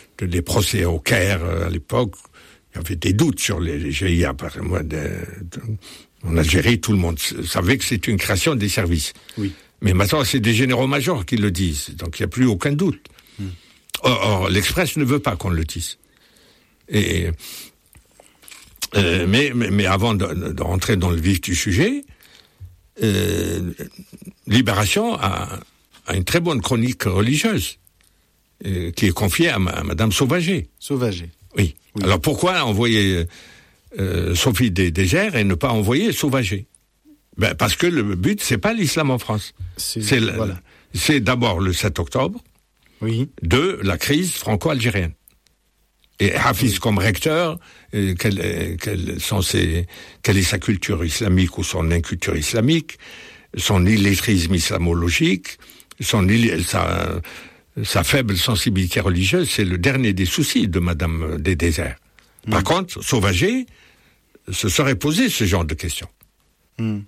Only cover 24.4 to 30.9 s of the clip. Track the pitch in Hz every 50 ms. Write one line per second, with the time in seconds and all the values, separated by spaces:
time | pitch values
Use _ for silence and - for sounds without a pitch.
24.4 | _ 127 104 127 117 113 98 101 107 98 - 196 226 233 220 - - 95 - -
25.4 | - - - - - - _ _ _ _ _ - _ - - 95 90 - - 175
26.4 | 165 175 151 113 98 - 131 113 113 127 123 - - 101 92 95 107 120 147 151
27.4 | - 226 202 - - - - - _ _ _ _ _ _ _ _ _ _ _ _
28.4 | _ _ _ _ - 98 95 90 85 85 85 - 110 95 87 - 101 90 - -
29.4 | 170 170 123 101 92 87 - 82 82 82 80 80 110 110 98 - 143 123 160 180
30.4 | 165 175 190 135 82 - _ _ - -